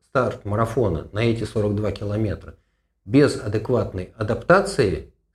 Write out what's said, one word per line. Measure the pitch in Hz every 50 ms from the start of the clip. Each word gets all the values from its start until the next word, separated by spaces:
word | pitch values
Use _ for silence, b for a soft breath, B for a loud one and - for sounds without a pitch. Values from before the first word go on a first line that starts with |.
| _
старт | _ - 135 123 107 104 - -
марафона, | 101 104 107 113 113 - 139 117 95 82 76 - -
на | - 104
эти | 117 117 113 113 107
сорок | - - 110 104 104 101
два | 101 104 101
километра, | - - 107 101 104 110 110 104 - - - - - _ _ _ _ _ _ _ _ _ -
без | 98 113 143 147 123 -
адекватной | - - - 98 107 104 - 127 110 98 - - 95 92 - -
адаптации | - 107 104 113 - - - 175 196 196 196 - - 120 95 80 - - - _ _ _ _